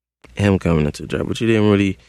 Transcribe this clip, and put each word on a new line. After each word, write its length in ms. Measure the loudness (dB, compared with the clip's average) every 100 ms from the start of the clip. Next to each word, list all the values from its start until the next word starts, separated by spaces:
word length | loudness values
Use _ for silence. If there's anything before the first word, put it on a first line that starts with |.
| _ _ -20 -2
him 240 | 0 2
coming 260 | 2 0 0
into 180 | -4
the 40 | -8
draft. 220 | -6 -6
But 100 | -4
you 80 | 0
didn't 240 | 2 4
really, 260 | 2 0 -4